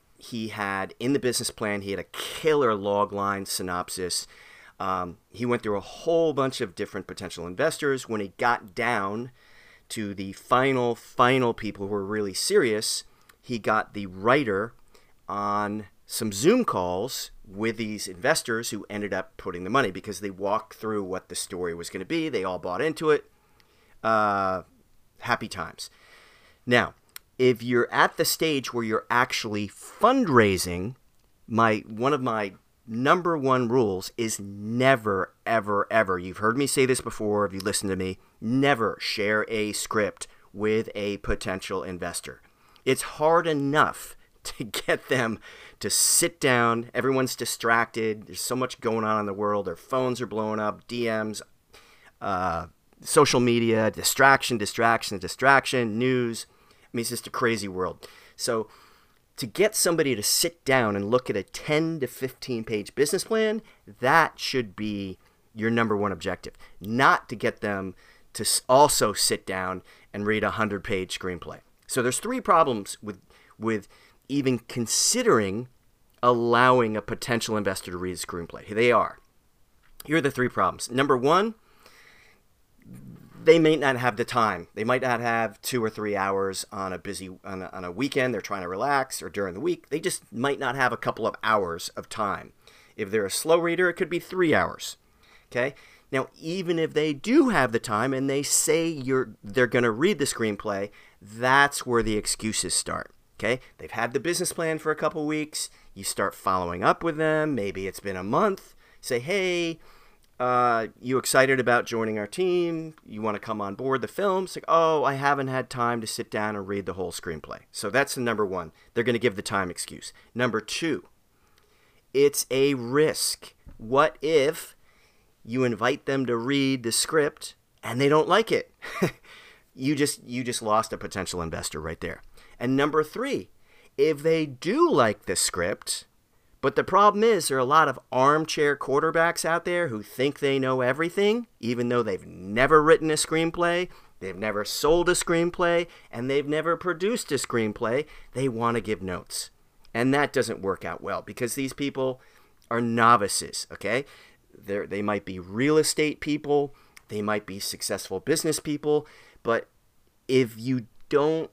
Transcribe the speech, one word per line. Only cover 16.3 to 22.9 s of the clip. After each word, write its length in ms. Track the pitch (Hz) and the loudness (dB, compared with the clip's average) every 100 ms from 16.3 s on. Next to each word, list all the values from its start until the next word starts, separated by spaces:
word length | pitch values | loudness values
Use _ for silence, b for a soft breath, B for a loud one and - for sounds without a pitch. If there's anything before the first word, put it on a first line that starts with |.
Zoom 320 | 98 147 247 | 2 4 4
calls 680 | 226 107 90 90 123 - - - - | 2 -2 -2 -4 -4 -8 -12 -16 -16
with 300 | 95 113 110 | -6 -4 -4
these 320 | 110 104 98 | -6 -6 -10
investors 600 | 90 120 160 - 113 117 | -4 0 0 0 -4 -4
who 160 | 107 - | -8 -8
ended 240 | 104 104 | -6 -4
up 220 | 95 - - | -4 -6 -10
putting 300 | 101 87 92 | -10 -8 -2
the 40 | |
money 220 | 131 117 | 2 0
because 300 | 92 107 95 | -2 -10 -10
they 80 | 101 | -10
walked 460 | 90 98 107 - - | -4 -2 -2 -4 -12
through 280 | 110 104 | -6 -4
what 240 | 95 92 - | -4 -8 -8
the 80 | - | -10
story 400 | - 90 90 85 | -8 -4 -4 -6
was 140 | 85 | -8
gonna 160 | 95 95 | -10 -6
be. 240 | 165 156 | -4 -2
They 160 | 120 92 | -2 -4
all 140 | 90 | -4
bought 220 | 90 92 | -4 -2
into 280 | 151 | -2